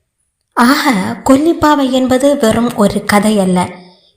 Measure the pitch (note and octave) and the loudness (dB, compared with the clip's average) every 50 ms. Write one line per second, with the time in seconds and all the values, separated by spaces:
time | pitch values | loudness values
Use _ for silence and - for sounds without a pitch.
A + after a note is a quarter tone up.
0 | _ _ _ _ _ _ _ _ _ _ - - A#3+ B3 C#4 D4+ D4+ D4+ B3 F#3+ | _ _ _ _ _ _ _ _ _ _ -2 0 0 2 0 0 0 -2 -2 -2
1 | F#3+ G#3+ A#3+ - - - C4+ C4+ D4+ E4+ E4 E4 D4+ D4+ D4+ C#4+ C4+ B3+ B3+ B3+ | -2 -4 -6 -4 0 2 2 2 2 0 0 2 2 2 2 2 0 0 0 0
2 | C4 B3 B3+ B3+ C4 C#4+ C#4+ - A3+ A3 A3 A#3 A#3 A#3+ - - G#3 G3 G3 G3+ | 0 0 0 2 2 2 0 0 -2 -2 -2 0 -2 -2 0 0 0 0 0 -2
3 | - - G#3 G#3 G3 G#3+ G#3+ G3+ F#3+ F#3 F3+ F3+ F3 - - - - - _ _ | -4 0 0 0 2 2 0 0 0 0 0 0 -2 -4 -8 -14 -20 -20 _ _
4 | _ _ _ | _ _ _